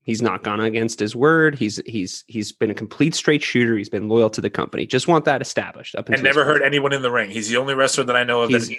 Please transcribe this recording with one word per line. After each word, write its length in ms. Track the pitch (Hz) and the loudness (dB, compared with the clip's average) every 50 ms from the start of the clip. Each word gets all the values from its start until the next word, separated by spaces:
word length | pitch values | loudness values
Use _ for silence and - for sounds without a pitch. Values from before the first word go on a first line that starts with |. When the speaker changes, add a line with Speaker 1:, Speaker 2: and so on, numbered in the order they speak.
Speaker 1:
He's 200 | - 120 113 107 | -6 -6 -4 0
not 200 | 120 107 92 90 - | 0 0 -2 -2 -4
gone 160 | 107 104 104 | -4 -2 0
against 380 | 110 113 110 113 113 113 - - | 0 0 0 -2 -2 -2 -4 -4
his 160 | 107 107 117 | -4 -4 0
word. 400 | 120 135 156 165 160 156 156 147 127 | 2 2 4 4 4 4 2 2 0
He's, 200 | 113 107 104 - - | -2 -4 -4 -6 -8
he's, 400 | - 113 107 90 95 - - - | -6 -6 -6 -6 -6 -8 -14 -14
he's 260 | - 110 110 104 - | -10 -8 -6 -6 -6
been 180 | - - 117 107 | -4 -2 -2 -2
a 40 | 98 | -2
complete 400 | - 113 101 - - 147 165 170 | -4 -8 -6 -2 0 0 0 0
straight 280 | - - 165 151 143 | 0 0 0 0 0
shooter. 340 | - - - 123 120 117 113 | 0 0 2 2 2 2 0
He's 140 | 104 101 104 | -2 -2 -4
been 180 | - 101 104 107 | -6 -6 -2 2
loyal 220 | 110 117 110 110 | 2 4 4 2
to 100 | 110 - | 0 -2
the 80 | - 104 | -6 -4
company. 380 | - - - - - - - | -2 -4 -4 -4 -4 -6 -4
Just 220 | - 131 131 - 170 | -2 -2 0 2 4
want 180 | 170 151 - | 4 4 4
that 160 | 156 139 123 | 2 0 0
established 520 | 135 - - - 196 - - - - - - | -2 -4 -4 -4 -6 -6 -10 -16 -16 -10 -10
up 120 | - - | -8 -6
Speaker 2:
And 80 | - 131 | -2 0
Speaker 1:
until 100 | 135 127 | 2 2
this 120 | 135 139 | 4 4
Speaker 2:
never 100 | 151 139 | 4 4
Speaker 1:
point. 140 | 143 151 143 | 4 4 2
Speaker 2:
hurt 60 | 139 | 2
anyone 280 | 139 143 143 139 139 139 | 2 2 2 0 0 0
in 80 | 135 | 0
the 80 | 131 123 | -2 0
ring. 200 | 120 120 107 98 | 0 0 -2 -2
He's 200 | 98 113 104 107 | -4 -6 -4 -2
the 80 | 117 123 | -2 -2
only 160 | 135 139 135 | 0 0 0
wrestler 300 | 131 135 131 - 143 131 | 0 2 2 2 0 0
that 120 | 123 123 | 2 2
I 80 | 123 123 | 2 2
know 160 | 123 123 120 | 2 2 2
of 80 | 117 117 | 2 2
Speaker 1:
He's, 200 | 123 117 117 - | 2 2 0 -2
Speaker 2:
that 80 | - | -2